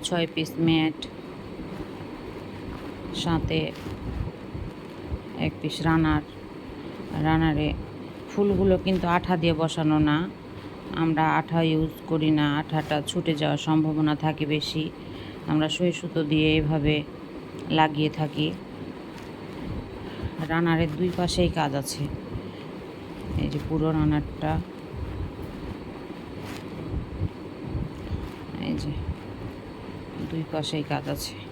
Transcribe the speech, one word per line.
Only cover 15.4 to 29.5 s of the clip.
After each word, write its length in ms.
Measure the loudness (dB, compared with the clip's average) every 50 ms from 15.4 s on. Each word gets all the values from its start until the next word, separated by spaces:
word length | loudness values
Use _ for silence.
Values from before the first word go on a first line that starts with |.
| -2 2
আমরা 180 | 4 4 4 2 2
সুই 140 | 2 2 2 2 0
সুতো 220 | -6 -2 0 0 2 4
দিয়ে 180 | 4 6 6 6 6
এইভাবে 380 | 6 4 4 2 4 4 4 4 2 0 -4 -10 -12 -12 -12 -12 -12 -12 -10 -10 -10 -2 2 6 6
লাগিয়ে 320 | 6 6 4 2 2 2 2 0
থাকি। 280 | -2 -2 0 0 0 0 -2 -6 -10 -12 -10 -10 -10 -10 -10 -12 -12 -12 -12 -12 -12 -12 -12 -12 -10 -10 -10 -8 -8 -6 -6 -6 -8 -8 -10 -10 -10 -10 -8 -6 -6 -6 -4 -4 0 2
রানারের 400 | 2 4 4 4 4 4 4 2 2 0
দুই 120 | 0 0 2 2
পাশেই 320 | 0 2 4 4 4 4 4 2
কাজ 140 | 0 2 0
আছে, 280 | -2 -2 -2 -4 -4 -4 -4 -4 -6 -8 -8 -8 -8 -8 -8 -10 -10 -12 -12 -10 -10 -12 -12 -12 -12 -12 -12 -10 -10 -8 -4 0 0
এই 60 | 0 2
যে 60 | 0 -2 -2 0
পুরো 200 | 2 4 4 4 4
রানারটা, 560 | 4 4 4 4 4 0 -2 -4 -2 0 0 0 0 -2 -4 -10 -12 -12 -10 -8 -6 -6 -6 -4 -6 -6 -6 -6 -8 -10 -8 -8 -8 -8 -8 -8 -8 -10 -10 -10 -10 -10 -10 -10 -10 -10 -10 -10 -10 -10 -10 -10 -10 -10 -10 -10 -8 -6 -4 -4 -4 -4 -6 -4 -2 -2 -2 -2 -6 -12 -10 -10 -10 -8 -4 -4 -4 -4 -4 -6 -8 -6 -4 -4 -4 -4 -8 -8 -10 -10 -10 -8 -4 -2 -2
এই 80 | -2 -2
যে 100 | -2 -2 -4 -2 -2 -4 -4 -6 -8 -10 -10 -8 -10 -10